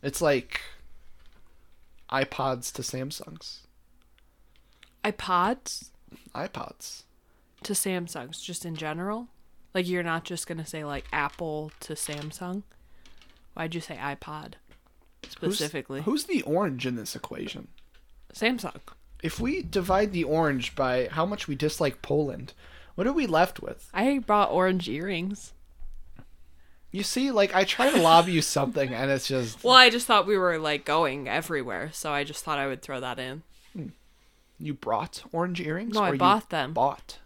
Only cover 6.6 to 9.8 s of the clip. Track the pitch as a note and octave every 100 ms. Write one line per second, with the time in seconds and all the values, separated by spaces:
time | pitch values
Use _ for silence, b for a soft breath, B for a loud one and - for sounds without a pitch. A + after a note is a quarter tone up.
6.6 | - - - - - _ _ _ _ _
7.6 | - G3+ G3+ F#3 F3 D#3+ B2+ E3 - F3
8.6 | F3 D#3+ D#3 D#3+ F#3 G#3+ A#3+ _ - -
9.6 | - F#3+